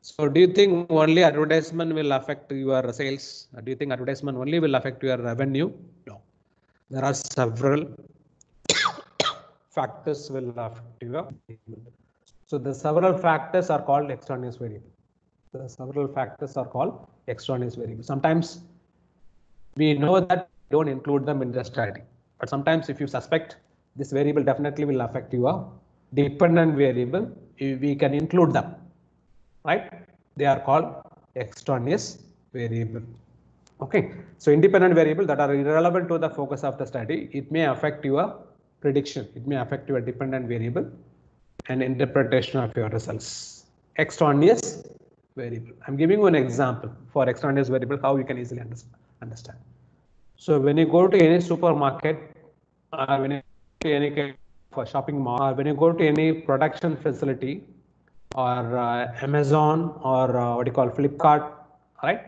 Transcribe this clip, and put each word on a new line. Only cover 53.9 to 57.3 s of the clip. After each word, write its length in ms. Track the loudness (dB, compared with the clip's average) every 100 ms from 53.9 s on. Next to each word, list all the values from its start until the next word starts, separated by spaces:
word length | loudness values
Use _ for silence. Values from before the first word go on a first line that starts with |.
any 160 | 0 0
kind 240 | -2 -6 -8 -20 -20 _
of 60 | -10
a 80 | -6
shopping 340 | -6 -4 -4
mall, 220 | -2 0
or 120 | 0
when 120 | 0 -2
you 80 |
go 180 | 4 4
to 140 | 4 2
any 260 | 4 2
production 640 | 0 0 2 2 0 -4 -2
facility, 680 | -4 -2 -4